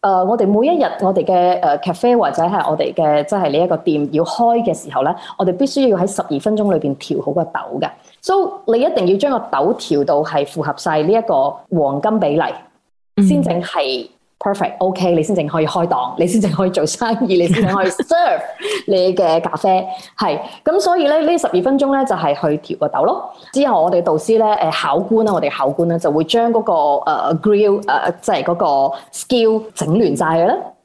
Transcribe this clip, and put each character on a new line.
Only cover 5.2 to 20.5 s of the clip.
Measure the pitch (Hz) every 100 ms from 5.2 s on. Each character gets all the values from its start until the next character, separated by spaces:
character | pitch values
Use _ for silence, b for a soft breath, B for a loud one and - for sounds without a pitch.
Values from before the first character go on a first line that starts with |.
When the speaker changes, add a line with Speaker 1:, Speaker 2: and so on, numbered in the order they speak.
| B B
Speaker 1:
我 | 185
哋 | 180
必 | 277
須 | - 262
要 | 190
喺 | 190
十 | 196
二 | - 143
分 | 214 214
鐘 | 202
裏 | 170
邊 | 143 139
調 | - 143
好 | 143
個 | 143
豆 | 160 - - -
嘅。 | 156 - b b
So， | - 392 349 - -
你 | 226
一 | 294 285
定 | 180
要 | 196
將 | 285
個 | 247 -
豆 | 139 160 240
調 | - 143
到 | 143 147
係 | 156 160 143
符 | -
合 | 147 -
晒 | - 156
呢 | 156
一 | 226
個 | 220 151 135 - - 170
黃 | 139 139
金 | 214 220
比 | 160
例， | 151 135 - - _ _ _ _ -
Speaker 2:
嗯。 | 190
Speaker 1:
先 | 180
正 | 170 175
係 | 170 180 139 127 - _ _ _
perfect，OK， | 202 196 190 - 185 185 180 170
你 |
先 | 156 190
正 | 151
可 | 165
以 | 156
開 | 180 170
檔， | - - -
你 | 175
先 | 214
正 | 196
可 | 156 185
以 |
做 | 185 151
生 | - 233 226 226
意， | 185
你 | 170
先 | 190
正 | 196 196
可 |
以 | 185
serve | - - 330 339 170 - - 415 196 -
你 | 190 185
嘅 | 185 175 165
咖 | 165 156
啡。 | 202 185 185 -
Speaker 2:
<laughs> | - -
Speaker 1:
係， | 196 147 B